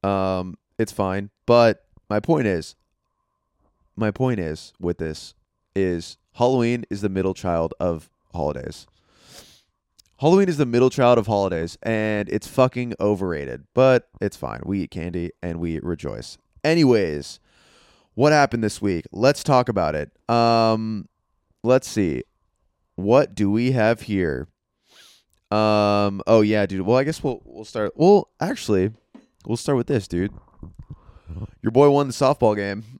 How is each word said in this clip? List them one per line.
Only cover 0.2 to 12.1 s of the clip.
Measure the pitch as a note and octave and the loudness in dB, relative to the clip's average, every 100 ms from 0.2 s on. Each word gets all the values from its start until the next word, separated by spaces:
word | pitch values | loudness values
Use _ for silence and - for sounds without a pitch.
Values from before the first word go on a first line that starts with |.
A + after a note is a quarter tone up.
| F#2+ F#2 F#2 F2 _ _ | -2 -2 -6 -12 _ _
it's | A2+ | -6
fine. | - F#2+ F#2+ G2+ _ | -2 -2 -2 -8 _
But | - A#2+ A#2 G#2 _ _ _ | 2 6 6 2 _ _ _
my | G#2 | -4
point | G#2 D#3+ A2+ | 0 0 0
is, | F2 D#2+ - _ _ _ _ _ _ _ _ _ _ _ - | -2 -6 -18 _ _ _ _ _ _ _ _ _ _ _ -4
my | G#2+ | -4
point | G2+ B2+ A2+ | 0 -2 -2
is | E2 D#2 - _ | -4 -8 -12 _
with | F2 F2 | -6 -4
this | D#2+ D#2 - _ _ _ _ | -6 -8 -14 _ _ _ _
is | F#2+ F#2+ F2 E2 - _ | -4 -2 -2 -8 -18 _
Halloween | - B2 C3 A#2 A#2+ A2+ | -2 0 2 0 -2 -6
is | G2 | -6
the | G2+ | -4
middle | F#2+ F#2+ | -2 -2
child | F#2 F#2+ E2+ E2 - | -4 -4 -2 -2 -4
of | F2+ E2 - _ _ | -4 -4 -10 _ _
holidays. | F2 D2 C#2 C2 - - _ _ _ _ - - _ _ _ _ _ _ _ | -6 -6 -6 -12 -16 -20 _ _ _ _ -20 -20 _ _ _ _ _ _ _
Halloween | C#3+ F#3+ G3 | 4 4 4
is | D3 | 0
the | C3+ | 0
middle | A#2+ B2+ | 4 2
child | C3+ B2 A#2+ | 4 4 4
of | G#2 | 2
holidays, | G#2 G2 E2+ E2+ - | -2 0 -2 -6 -8
and | - A2 G#2+ | -4 -2 -2